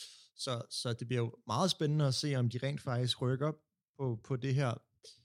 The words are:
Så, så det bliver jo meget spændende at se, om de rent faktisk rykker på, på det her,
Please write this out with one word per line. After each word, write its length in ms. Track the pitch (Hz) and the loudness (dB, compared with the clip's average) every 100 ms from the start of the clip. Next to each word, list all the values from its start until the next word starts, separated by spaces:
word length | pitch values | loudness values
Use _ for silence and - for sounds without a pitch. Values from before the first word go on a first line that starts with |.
| - - - - | -12 -18 -20 -10
Så, 300 | - 120 - | -6 -6 -6
så 220 | - 123 | -6 -4
det 140 | 117 120 | -4 0
bliver 160 | 127 | 0
jo 200 | 117 - - | 0 -4 -4
meget 240 | 107 185 | 0 2
spændende 360 | - 151 151 143 | 2 2 4 4
at 80 | |
se, 200 | 123 151 | 2 0
om 160 | 135 120 | 2 2
de 80 | 123 | 0
rent 220 | 135 147 | -4 -4
faktisk 420 | - 123 123 - | -2 0 0 0
rykker 300 | 127 127 147 151 _ _ _ - | 0 0 -2 -4 _ _ _ -6
på, 240 | 135 110 | -4 -4
på 120 | - 131 | -4 -2
det 180 | 135 | 0
her, 280 | 135 135 113 - _ - - | 2 2 -2 -10 _ -20 -20